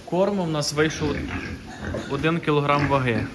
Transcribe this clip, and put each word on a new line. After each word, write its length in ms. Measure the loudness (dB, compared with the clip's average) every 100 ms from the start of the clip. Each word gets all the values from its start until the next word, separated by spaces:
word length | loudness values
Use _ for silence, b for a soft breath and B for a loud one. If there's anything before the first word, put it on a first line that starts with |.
Корму 400 | -2 4 4 4
в 60 | 0
нас 220 | 0 0
вийшов 360 | 2 2 2 -2 -2 -4 -6 -6 -10 -12 -10 -8 -6 -6
один 300 | -2 0 0
кілограм 480 | 2 2 4 2 4
ваги. 380 | 2 2 0 -2